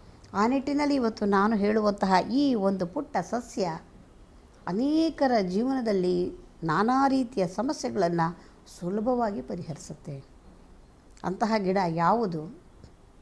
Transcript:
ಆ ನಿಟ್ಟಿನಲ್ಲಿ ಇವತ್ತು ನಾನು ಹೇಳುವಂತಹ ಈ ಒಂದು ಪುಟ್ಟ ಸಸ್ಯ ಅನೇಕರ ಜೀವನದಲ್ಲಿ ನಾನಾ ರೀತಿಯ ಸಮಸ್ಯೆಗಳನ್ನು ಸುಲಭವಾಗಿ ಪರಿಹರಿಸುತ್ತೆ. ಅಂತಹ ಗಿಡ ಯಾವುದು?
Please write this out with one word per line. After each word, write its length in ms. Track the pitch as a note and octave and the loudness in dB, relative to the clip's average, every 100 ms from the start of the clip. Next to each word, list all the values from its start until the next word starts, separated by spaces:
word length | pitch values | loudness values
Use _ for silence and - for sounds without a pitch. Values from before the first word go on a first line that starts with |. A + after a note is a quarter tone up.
| - - - | -20 -20 -8
ಆ 140 | G3 A3 | 0 2
ನಿಟ್ಟಿನಲ್ಲಿ 480 | C4+ C4 C#4+ D4 C#4+ | 2 0 0 2 2
ಇವತ್ತು 300 | A3+ A3 G#3 | 0 0 2
ನಾನು 300 | G3 G#3 A3+ | 4 4 2
ಹೇಳುವಂತಹ 580 | G3+ G#3+ G#3 G3+ F#3+ F#3 F3+ | 2 2 0 0 2 2 2
ಈ 240 | B3 C#4+ A#3 | 2 2 2
ಒಂದು 300 | G3 F#3+ F3 | 2 0 -2
ಪುಟ್ಟ 320 | C#4 C#4+ G3+ | -6 -6 -4
ಸಸ್ಯ 600 | E3+ B3 A#3+ - F3+ D#3+ - - - - - - - - - | -4 -6 -6 -4 -4 -4 -12 -20 -20 -20 -20 -20 -20 -14 -6
ಅನೇಕರ 640 | F3+ C#4 D#4 E4 - C4+ A#3+ | -2 2 2 2 2 2 4
ಜೀವನದಲ್ಲಿ 760 | F#3 F#3 B3+ C4+ A3+ G3 F3+ F3+ F3+ - - - | 2 0 0 0 0 2 2 2 0 -6 -16 -8
ನಾನಾ 440 | E3 D#3 A3 C4 C#4 | -2 0 2 4 4
ರೀತಿಯ 400 | C4+ A#3+ - F3+ | 2 0 -2 -2
ಸಮಸ್ಯೆಗಳನ್ನು 920 | - B3+ D4 C4 A#3 F3 E3+ E3+ F3 - - - - | -2 -4 -4 -4 0 2 2 0 -2 -14 -20 -20 -10
ಸುಲಭವಾಗಿ 640 | F3 G3+ A3 B3 A3+ G#3 | -6 -2 0 0 0 -4
ಪರಿಹರಿಸುತ್ತೆ. 840 | B3 F#3+ E3+ C#3+ - D3+ - C#3 - - - - - - - - - - | -8 -10 -10 -12 -12 -16 -14 -14 -16 -20 -20 -20 -20 -20 -20 -20 -20 -12
ಅಂತಹ 300 | F3 F#3+ A3 A3 | -8 -2 0 0
ಗಿಡ 200 | F#3+ F#3+ F3 | 0 0 0
ಯಾವುದು? 800 | E3 E3+ A3 A3 E3 D#3+ - - - - - - - | 0 2 2 0 -4 -8 -14 -20 -20 -20 -20 -20 -20